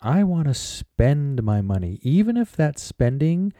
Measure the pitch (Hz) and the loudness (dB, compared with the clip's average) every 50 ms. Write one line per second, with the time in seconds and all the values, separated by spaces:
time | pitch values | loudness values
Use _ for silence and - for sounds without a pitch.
0 | - 110 147 196 202 185 175 170 156 143 127 - - - - - - - _ - | -4 0 2 2 2 2 0 0 0 0 -2 -2 -4 -10 -12 -12 -14 -6 _ 2
1 | 117 131 147 147 143 143 139 123 110 107 104 104 98 98 98 95 90 87 95 - | 4 4 4 2 0 -2 -2 -2 0 0 0 0 0 0 -2 -2 -2 -4 -8 -6
2 | - 127 151 190 214 226 233 240 233 - - - 156 147 143 - - - - - | -2 0 2 2 2 2 0 -2 -2 -4 -2 0 0 0 -2 -6 -12 -16 -4 0
3 | 127 120 131 139 151 160 170 175 190 202 - | 0 0 0 0 0 0 0 0 -2 -4 -6